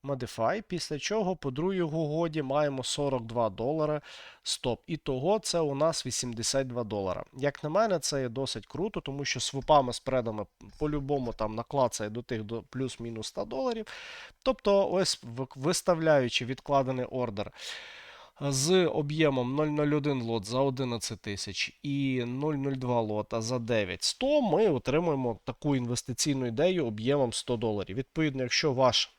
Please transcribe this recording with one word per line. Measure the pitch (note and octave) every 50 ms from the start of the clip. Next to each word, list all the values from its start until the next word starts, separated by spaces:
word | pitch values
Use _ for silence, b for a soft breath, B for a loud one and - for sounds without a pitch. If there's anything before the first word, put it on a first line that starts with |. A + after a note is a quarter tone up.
| -
Modify, | C#3 C#3 C3 B2 A2+ - - A2+ A#2 F3+ G#3+
після | G#3 _ F3+ E3 - - D#3 C#3+
чого | - - G3+ A3+ G#3 F3+ F#3+
по | - - C#3
другій | B2+ C3 D#3+ F#3 G3 F#3
угоді | F3 D#3 D3 D#3+ D#3+ D3 D3 D#3+ E3+ E3 D3+ D#3
маємо | C#3+ C3 C3+ D3 D3+ C#3+ C#3 C3 B2
сорок | - - - C#3+ C#3+ C3 B2 A2+
два | A2+ A2+ A#2+ A#2 A2
долари | F#2+ F#2 A2+ C3 D3+ D#3+ D3+ D3+ D3+ D3 B B B B B B B B B
стоп. | - - - - C3 A#2 - _
Ітого | - E3 D3 _ - C3+ B2+ C3+ F3 G#3 A3
це | - - - F3
у | E3 D3 C#3
нас | C#3 D3+ E3 D#3 - -
вісімдесят | B2+ A#2+ - - B2 A#2 A2 A2+ - - C3+ C3+
два | C3 A#2+ A#2+ A#2+
долара. | G#2 G#2+ G#2 G2 F#2 F2+ - - _ -
Як | C3+ B2+ C#3+ C#3 - -
на | D3+
мене, | D#3 G3 A3+ A3+ F#3+ D#3+
це | - - D3+ C#3
є | C3 B2
досить | A2+ C3 C#3 B2+ - A#2 -
круто, | _ - - F3+ A3 - -
тому | - - C3+ C#3 C#3+
що | - - C3
свопами, | - - - C#3 B2+ - D#3 C#3+ C3+ B2 A#2
спредами | - _ - B2 B2+ A#2 A#2 G#2+ G#2+ G2+ - _ _ - G2+ - -
по-любому | D3+ D3+ D3 D3 C3+ C3+ D3 C#3 B2+ A#2 A2
там | - A2 G#2+ G#2+
наклацає | A2 A#2 _ - C#3 B2+ A#2 - - A2 G#2+
до | G#2+ A#2+
тих | A#2 - B2+ A2 G#2+
до | G2 A2+ A2+ -
плюс-мінус | _ - B2+ C3 B2 - - A#2 A#2 A#2 A2 A2
ста | - - - G#3
доларів. | G#3+ - C4+ C4 B3+ A#3 A3+ G#3+ B B B B B B B B B B _ _
Тобто | C4 C4 - _ G3+ G3+ G3 G3 -
ось | - F#3 F#3 - - - -
ви-, | B2 A2+ B2 C3+ - -
виставляючи | C3+ C3 D#3 F3+ - - - F3+ D#3+ D#3+ D#3+ D#3 C#3+ B2+ A#2+ - - C3
відкладений | A#2 C3+ - - - C#3+ C#3 C3+ B2+ C3 B2+ B2+
ордер | - - B2+ B2 A#2 G2+ G#2 G2+ G2+ B B B B B B B B B B B B B B B B B -
з | C#3 C#3+ C#3 C3 C3+ D#3+ F#3 F#3 F3+
об'ємом | D#3 - D#3 D3+ C#3+ D3+ D#3 D#3+ D3 C3+ C3 B2 B2 C3+
нуль | D3 D#3
нуль | D3+ D3+ D3+ D3 D3 D3
один | D3+ C#3 D3 C#3 C3
лот | A#2+ A2+ A#2 A2+ F#2+
за | G2+ A#2+ B2+
одинадцять | C#3 C#3 C3 B2 C3+ B2 A#2+ A2+ - - A#2 G2
тисяч | - G#2+ G2+ G2 - G#2 F#2+ - - - - _ -
і | C#3+ C#3 C#3 C#3 C3+ C3 B2+ A#2+
нуль | A#2+ B2 C3 C#3+ D#3 D#3
нуль | C#3 C3+ C#3 C3+
два | C3 B2+ B2 B2 A#2+
лота | A2+ G#2+ G#2 G#2 G#2 _ - A2+
за | A2 A2+ B2+ B2
дев'ять | A#2 A2 A#2+ A2 G2+ F2+ F2+ - -
сто, | - - - B3+ C4+ D4 D4+
ми | C4 G#3 D3 F3+ A3 G#3
отримуємо | D3 B2+ - - B2+ D#3 F3+ E3 D3 C3+ C3 A#2+ A2+ G2+ _
таку | - B2 _ - D3+ C#3+
інвестиційну | C3 A#2+ A#2 A#2+ - - - B2 - - D#3 C#3 C3+ B2+
ідею | A#2+ A2+ A2 D3+ F#3 F#3+ F3 D3
об'ємом | A#2 A2 G#2+ A2 B2 C#3+ D3 C3+ A#2+ G#2+
сто | - - - B2
доларів. | A2+ A#2+ A2+ G#2+ G2+ F#2 - F#2+
Відповідно, | B2 C3+ _ _ D#3 D#3+ D3+ C3+ C3 B2+
якщо | A#2+ - - - D#3 C3
ваш | B2 C3 B2+ - - - - _